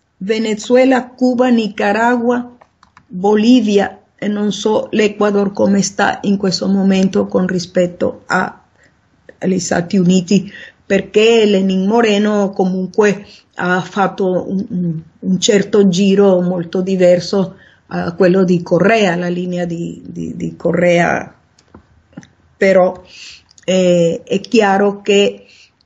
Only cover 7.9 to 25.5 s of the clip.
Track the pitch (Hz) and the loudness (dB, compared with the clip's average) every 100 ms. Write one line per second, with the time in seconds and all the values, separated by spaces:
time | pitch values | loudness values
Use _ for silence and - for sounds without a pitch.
7.9 | 175 - - - 185 - - _ _ _ | -2 -6 -6 -4 -4 -4 -8 _ _ _
8.9 | _ _ _ - _ 185 185 180 185 175 | _ _ _ -20 _ -4 -2 -2 -4 0
9.9 | 202 175 185 180 196 - - - _ - | 0 2 2 2 0 0 -10 -20 _ -4
10.9 | 196 190 208 220 226 214 190 190 190 190 | -4 0 2 4 4 2 2 0 0 0
11.9 | 233 226 202 208 208 196 196 185 185 185 | 2 2 2 0 0 -2 -2 -2 -4 -4
12.9 | 202 208 196 - - _ - 180 185 180 | 0 0 0 -8 -20 _ -6 -2 -2 -2
13.9 | 208 185 - 190 180 - 190 - 180 175 | -2 -2 -2 -2 -2 -4 -6 -6 -6 -4
14.9 | 160 - _ 190 185 - 202 - 214 196 | -6 -10 _ -4 0 2 2 2 2 4
15.9 | 175 202 196 202 180 175 180 170 190 185 | 2 2 4 4 4 0 -4 -4 -4 -2
16.9 | 190 180 180 175 202 185 - _ _ - | 2 4 4 0 -2 -4 -8 _ _ -12
17.9 | 180 180 170 185 190 180 175 175 175 175 | -8 -6 0 2 4 2 0 0 0 2
18.9 | 226 196 170 180 175 180 175 180 170 170 | 2 2 -2 -4 -4 -6 -6 -6 -6 -10
19.9 | 170 - 175 165 175 170 - 170 175 175 | -12 -14 -12 -10 -8 -10 -6 -4 0 2
20.9 | 175 170 - - - _ _ _ - _ | 2 0 -2 -6 -16 _ _ _ -20 _
21.9 | _ _ - - _ _ - 196 185 185 | _ _ -20 -20 _ _ -2 2 4 2
22.9 | - - - - - _ _ - 185 180 | -2 -14 -20 -20 -20 _ _ -2 0 2
23.9 | 175 170 165 - 196 - 233 202 196 202 | 2 2 -2 -4 -6 0 0 2 2 0
24.9 | 202 - 202 202 - - | -2 0 2 0 -2 -14